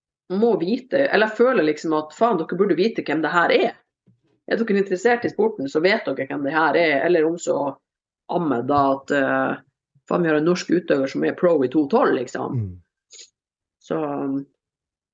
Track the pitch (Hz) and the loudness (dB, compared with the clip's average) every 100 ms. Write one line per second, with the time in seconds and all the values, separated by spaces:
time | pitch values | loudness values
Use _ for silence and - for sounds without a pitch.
0 | _ _ - 185 233 202 170 254 - - | _ _ -6 0 2 2 0 -4 -2 0
1 | 139 190 220 - 240 240 156 151 165 156 | 2 2 0 2 2 4 0 -2 -2 -2
2 | 156 - 233 185 165 180 202 160 220 - | -4 0 0 0 -2 -2 0 2 0 -2
3 | - 156 151 170 170 262 - - _ _ | -4 -2 0 0 2 2 0 -4 _ _
4 | _ _ _ _ - 185 226 202 196 180 | _ _ _ _ -6 -4 0 0 0 0
5 | 233 240 160 - 220 - 135 156 175 226 | 0 0 -2 -2 -2 -2 -4 0 2 2
6 | - 139 135 143 139 160 160 165 165 139 | -2 -6 -6 -4 -2 0 2 4 2 2
7 | 170 175 156 175 - 143 143 - _ _ | 2 2 2 -2 -2 -2 -2 -8 _ _
8 | _ _ - 170 165 120 127 143 139 135 | _ _ -6 -4 0 -2 0 2 2 0
9 | - 143 135 135 131 135 _ _ _ _ | -2 -2 0 0 -2 -4 _ _ _ _
10 | - 175 165 151 160 180 - 165 - 147 | -4 -2 2 2 2 0 0 -2 0 0
11 | 135 147 156 - 180 160 127 160 143 226 | 0 -2 -4 0 2 2 2 0 2 2
12 | 220 127 123 - 127 131 98 90 _ _ | 2 0 -4 -6 -6 -4 -6 -10 _ _
13 | _ - - _ _ _ _ _ - 160 | _ -20 -20 _ _ _ _ _ -8 -6
14 | 151 143 139 139 139 _ _ _ _ _ | -4 -6 -4 -6 -8 _ _ _ _ _
15 | _ | _